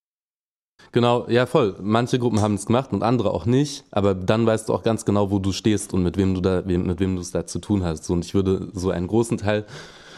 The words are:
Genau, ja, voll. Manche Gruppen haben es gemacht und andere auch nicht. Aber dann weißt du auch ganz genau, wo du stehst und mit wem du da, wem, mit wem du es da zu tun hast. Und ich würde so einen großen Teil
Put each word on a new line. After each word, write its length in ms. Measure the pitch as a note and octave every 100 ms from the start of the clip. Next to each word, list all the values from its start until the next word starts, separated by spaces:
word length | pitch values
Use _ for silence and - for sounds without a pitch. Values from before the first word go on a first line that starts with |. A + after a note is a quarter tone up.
| _ _ _ _ _ _ _ _ -
Genau, 360 | B2 A#2+ A#2+ G2+
ja, 160 | A#2 B2
voll. 300 | E3 A2 F#2
Manche 380 | F#2+ A2+ A#2+ C3
Gruppen 220 | A#2+ G#2+
haben 140 | G#2 G2+
es 100 | -
gemacht 260 | A#2 C3
und 120 | G2
andere 280 | G#2 B2 G2
auch 140 | F#2 G#2
nicht. 400 | B2+ D3 - -
Aber 240 | G#2 G2
dann 320 | F#2+ F#2 A2 A2+
weißt 220 | A2 -
du 40 |
auch 100 | A2
ganz 220 | A2+ A2 -
genau, 260 | G2+ G2+
wo 80 | G2+
du 120 | F#2+
stehst 420 | F2+ A2+ G#2 -
und 100 | F#2+
mit 140 | F2 F2+
wem 180 | F#2+ F#2
du 60 |
da, 260 | F#2 F#2 F2+
wem, 180 | F2 F#2
mit 140 | E2
wem 160 | F#2+ F2+
du 60 |
es 100 | F2
da 140 | F2 E2+
zu 120 | F2
tun 240 | - G#2
hast. 260 | F2 D#2+ -
Und 160 | F2 E2+
ich 80 |
würde 360 | G2 F#2+ F#2 -
so 160 | F#2 F2+
einen 180 | F2 F2+
großen 300 | A2 A#2 A2
Teil 280 | G2 G#2+ G#2 - - - -